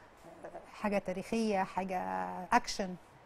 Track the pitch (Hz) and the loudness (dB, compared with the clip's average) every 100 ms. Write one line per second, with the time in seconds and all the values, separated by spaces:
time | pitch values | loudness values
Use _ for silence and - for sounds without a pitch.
0 | - - - - - 170 - - 214 202 | -20 -20 -20 -16 -14 -14 -14 -4 0 2
1 | 190 185 - 226 220 196 190 - 190 185 | 0 -4 0 2 4 4 2 0 0 0
2 | 185 185 185 185 180 240 - - 190 185 | 0 0 -2 -4 4 4 4 0 -2 -6
3 | - - | -12 -20